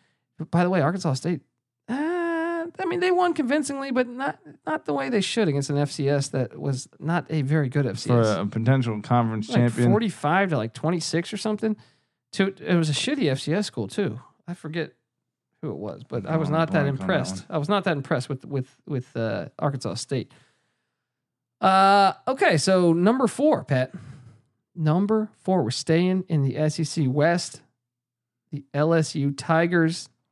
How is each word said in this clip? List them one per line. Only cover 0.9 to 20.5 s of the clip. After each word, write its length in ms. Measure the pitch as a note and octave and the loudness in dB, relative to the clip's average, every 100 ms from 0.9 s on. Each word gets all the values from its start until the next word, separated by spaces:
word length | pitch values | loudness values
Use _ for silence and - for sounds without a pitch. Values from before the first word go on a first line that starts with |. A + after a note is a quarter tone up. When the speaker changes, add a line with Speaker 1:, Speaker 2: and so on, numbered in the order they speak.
| F#3 F3 | 0 -2
Speaker 1:
State, 260 | C3 D#3 F#3 _ _ _ _ - | -2 -2 -4 _ _ _ _ -8
uh, 60 | |
I 920 | C4 D#4 F4+ E4+ E4 E4 E4+ E4+ - F#4 | -4 -2 -2 -2 -4 -4 -4 -8 -6 -4
mean, 140 | F4 | -2
they 100 | F4+ | 0
won 240 | F4+ F4+ | 2 2
convincingly, 560 | D#4 B3 D4+ C#4+ C#4 C4+ | 0 0 0 -2 -6 -2
but 160 | B3 B3 | -2 -2
not, 300 | B3 C#4 - - - - | -4 -6 -8 -14 -12 -6
not 180 | D#4 | -6
the 80 | - | -2
way 140 | C#4 C4 | -4 0
they 120 | A3+ | 0
should 280 | F#3+ A#3+ F#3+ | 0 0 0
against 220 | C#3 C#3 | 0 0
an 80 | C#3+ | 0
F 120 | C#3+ | 0
C 180 | - C#3 | -2 0
S 200 | C#3+ C#3 | 0 0
that 300 | C3+ B2 D#2 | -4 -4 -4
was 300 | C#3+ C3 - - | -6 -6 -8 -10
not 280 | D#3 E3+ - | -4 -2 -2
a 120 | D#3 | -2
very 260 | C3+ D#3 C3 | 0 0 0
good 180 | D3 B2+ | 0 -2
F 120 | A2+ | -2
C 120 | - | 2
S. 160 | A#2+ A2 | 4 4
Speaker 2:
For 60 | F#2 | 2
a 60 | G2+ | -2
potential 540 | A2+ A#2 C3+ A#2+ G#2 | 0 2 2 2 -4
conference 460 | - A#2+ A2+ A2 A2 | 0 2 2 -2 0
Speaker 1:
Like, 80 | A#3 | 2
Speaker 2:
champion. 320 | A#2+ A#2 A#2+ | 2 4 4
Speaker 1:
forty-five 600 | G#3+ A3 - D3 F#3 G3 | 4 0 -2 0 2 2
to, 60 | C#3+ | 0
like, 160 | A2+ | -4
twenty-six 580 | - D#3 F3 - E3 E3+ | -4 -2 -2 -2 -4 -4
or 40 | G#3 | -6
something. 400 | G#3+ G#3+ A3 G#3 _ _ _ _ _ | -4 -2 -2 -4 _ _ _ _ _
To, 220 | - G3 F#3+ | -2 -2 -2
it 160 | D3+ F3 | 0 2
was 120 | D#3 | 2
a 40 | |
shitty 360 | C#3 B3+ C#4 E3 | 0 -2 0 0
F 100 | C3+ | 0
C 120 | - | -2
S 120 | F#3 G3+ | -2 -4
school, 220 | - G2+ | -6 -6
too. 320 | - F#3 A2+ - _ - | -4 -4 -6 -14 _ -16
I 80 | |
forget 380 | F3 D#3 E3 D3 _ _ _ _ _ _ _ | -14 -10 -8 -8 _ _ _ _ _ _ _
who 80 | D3+ | -10
it 40 | D#2 | -8
was, 280 | G#2 - - | -10 -12 -10
but 160 | B2 | -8
I 140 | G2 D#3+ | -2 -2
was 100 | D3 | 0
Speaker 2:
Drawing 60 | |
a 40 | D#3 | 0
Speaker 1:
not 140 | D#3+ | 2
that 100 | F3 | 2
Speaker 2:
blank 40 | C#3 | 0
on 80 | C3+ | -2
that 60 | |
Speaker 1:
impressed. 320 | F#3+ D#3 - | 0 0 -2
Speaker 2:
one. 100 | - - | -8 -6
Speaker 1:
I 80 | D#3 | -4
was 100 | D3 | 0
not 160 | G#3 | 0
that 120 | F3+ D3 | 0 -2
impressed 340 | - D3+ - | -2 -2 -2
with, 160 | C3 - | -8 -6
with, 280 | C#3 B2+ _ - | -6 -6 _ -8
with, 280 | C3+ - | -8 -6
uh, 340 | B2 A2+ G#2 D#2+ - | -4 -4 -4 -8 -4
Arkansas 360 | D3 C#3+ G2 A2+ | -4 -4 -8 -8
State. 360 | - C3 - - _ | -6 -6 -6 -14 _